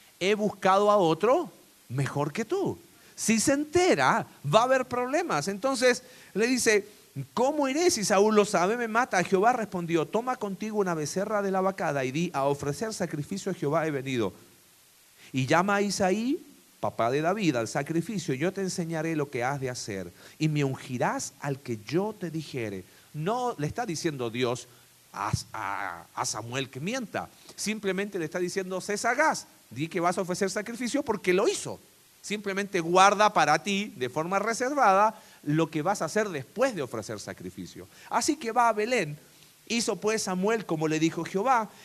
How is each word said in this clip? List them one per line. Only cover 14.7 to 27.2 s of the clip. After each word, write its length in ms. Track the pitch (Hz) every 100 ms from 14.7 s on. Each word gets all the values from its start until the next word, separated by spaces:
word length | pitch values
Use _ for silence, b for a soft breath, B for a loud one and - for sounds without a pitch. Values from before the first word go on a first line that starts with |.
| _ _ _ B B B
Y 140 | 131 131
llama 300 | 160 196 202
a 40 |
Isaí, 640 | 208 185 185 208 240 349 - - _ _
papá 280 | 107 - 113
de 120 | 143
David, 340 | 160 208 170 123
al 140 | 110
sacrificio, 640 | 147 143 165 170 202 147
yo 180 | 131 175
te 100 | 196
enseñaré 540 | 185 175 165 160 165 156
lo 140 | 143
que 160 | 123 123
has 160 | 143
de 80 | 131
hacer, 420 | 117 - 98 87 B B B
y 120 | 156
me 160 | 147 135
ungirás 680 | 127 - 123 165 262 - -
al 220 | 143 135
que 180 | - 113 101
yo 280 | 165 208 214
te 100 | 170
dijere". 540 | 160 143 135 110 95 90 B B
No 420 | 151 165 247 247 180
le 100 | 151
está 180 | - 233
diciendo 440 | 151 170 120 120
Dios 380 | 120 120 123 - B B _ _
a, 180 | - 104 - -
a, 520 | 113 98 98 98 85 85
a 120 | - 127
Samuel 440 | 110 113 131 127
que 120 | 131
mienta, 480 | 175 262 220 104